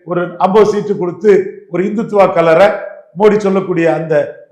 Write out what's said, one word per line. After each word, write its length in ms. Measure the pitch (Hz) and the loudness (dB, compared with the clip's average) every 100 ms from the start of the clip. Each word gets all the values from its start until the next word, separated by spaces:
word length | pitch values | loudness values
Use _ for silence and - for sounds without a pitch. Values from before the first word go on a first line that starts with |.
| 160 | -8
ஒரு 160 | 175 170 - | -6 -6 -2
ஐம்பது 280 | 190 214 208 | 2 4 2
சீட்டு 320 | 208 202 165 | 0 -4 -4
கொடுத்து 340 | 175 170 208 185 - - - | -6 -2 2 2 0 -12 -8
ஒரு 140 | 175 | -6
இந்துத்துவா 500 | 202 208 165 202 185 | -4 -4 -2 0 2
கலரை 340 | 170 165 160 208 - - - _ 165 | 2 2 4 2 0 -10 -18 _ 0
மோடி 220 | 214 208 | 2 2
சொல்லக்கூடிய 560 | 196 190 180 170 165 | 0 -2 -2 -2 0
அந்த 220 | 156 160 151 - - - | -2 -2 -2 -2 -10 -14